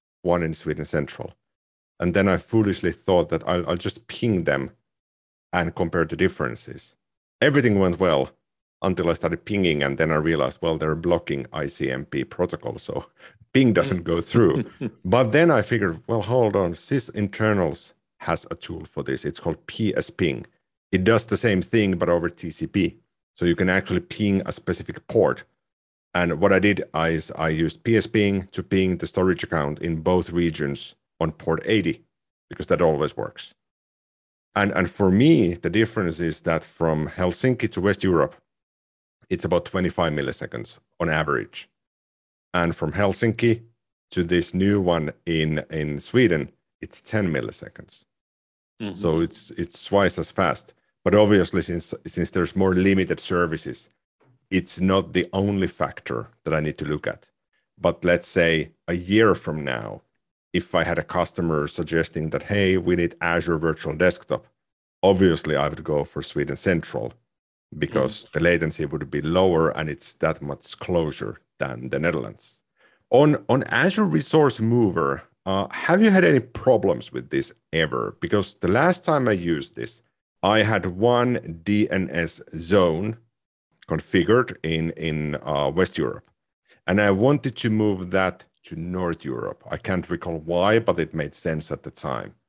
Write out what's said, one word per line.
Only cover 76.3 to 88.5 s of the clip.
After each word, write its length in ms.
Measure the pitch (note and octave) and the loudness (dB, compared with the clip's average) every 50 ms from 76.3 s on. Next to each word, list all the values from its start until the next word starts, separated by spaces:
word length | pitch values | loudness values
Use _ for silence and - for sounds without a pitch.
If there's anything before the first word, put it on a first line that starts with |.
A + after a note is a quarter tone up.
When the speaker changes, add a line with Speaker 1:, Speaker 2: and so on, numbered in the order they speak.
| D3 B2+ | 4 4
Speaker 1:
problems 720 | - - - - - C3 B2 G#2 F2+ F#2+ D2+ B1 - - - | 2 -2 -8 0 2 4 4 4 4 0 0 -2 -6 -10 -10
with 160 | B1+ C2 - | -12 -8 -4
this 240 | C#2+ C2+ C2 - - _ _ _ | -4 -4 -4 -4 -10 _ _ _
ever? 460 | - E2 D#2+ C#2+ B1+ B1 A1 G1+ - _ | 0 0 0 0 0 -4 -4 -6 -6 _
Because 360 | - E2+ - G#2 F#2+ - - | -4 0 0 0 0 -2 -6
the 120 | - - | -4 0
last 380 | F2 G2 B2 D3+ F3+ F3 F3+ - | 2 2 4 4 2 2 0 0
time 220 | - D#3 C#3+ B2+ | 0 0 2 2
I 60 | A2+ G#2 | 2 0
used 420 | F2+ E2+ E2+ D#2+ D2 - - - | 0 0 -2 -2 -2 -4 -8 -12
this, 260 | - A#1 - - - _ _ _ _ _ _ _ _ - | -12 -12 -12 -12 -18 _ _ _ _ _ _ _ _ 0
I 200 | F#2+ G#2+ A2 G2+ | 2 4 4 2
had 220 | G#2+ A2 F#2+ F2+ | 2 0 0 -2
one 760 | F#2+ F2 F#2 A2 A#2+ B2 A#2+ B2 B2 A#2+ - - E2 E2 E2 D#2+ | -4 -2 0 2 4 4 4 2 2 0 -2 -6 -8 -12 -8 -2
D 260 | G2+ G#2 G#2 G#2+ - | 0 2 2 2 2
N 200 | - F#2+ F#2 - | 0 -2 -2 -2
S 300 | C#2+ E2+ E2+ D#2+ - - - - - | -2 -4 -4 -4 -8 -12 -16 -14 -14
zone 640 | D#2+ E2 E2 G2 G2+ F2+ E2+ D#2+ E2 G2 G#2+ A2+ - _ _ _ _ _ _ _ _ _ _ _ _ _ | -12 -2 2 4 4 4 4 2 0 -4 -6 -8 -10 _ _ _ _ _ _ _ _ _ _ _ _ _
configured 680 | - E2 D#2+ - - - F#2 E2 F2+ A2 B2+ B2 - - - - | -6 -6 -6 -2 0 0 2 4 4 4 4 2 0 -6 -8 -6
in, 280 | D#2+ E2 D#2+ D#2+ E2 | -4 -2 -2 -2 -4
in, 440 | - - D#2+ E2 D#2 D2+ D2+ D2 C#2+ | -4 -6 -6 -4 -4 -4 -4 -4 -6
uh, 340 | C#2+ - D2 D2 C#2+ D2 C#2 D2 | -6 -6 -4 -2 -2 -2 0 0
West 240 | F2 F2+ - - | 0 0 0 0
Europe. 320 | E2 D2 A#1 - - - _ _ _ _ _ _ _ _ _ _ _ _ | -2 -4 -4 -6 -8 -16 _ _ _ _ _ _ _ _ _ _ _ _
And 160 | - F#2 G#2 | 0 2 2
I 100 | G#2 G2+ | 4 4
wanted 440 | G2 F#2+ A2+ C3+ D3 C#3+ - C3+ A2 | 4 4 4 4 4 2 0 -4 -6
to 120 | - - A#2 | -4 -2 0
move 420 | A2 G#2+ G#2+ G#2+ G2 F#2 F#2 F2+ | 0 2 2 0 0 -2 -4 -2
that 340 | F2+ F#2+ F#2+ F2+ F2 - - _ | 0 0 0 0 -2 -6 -14 _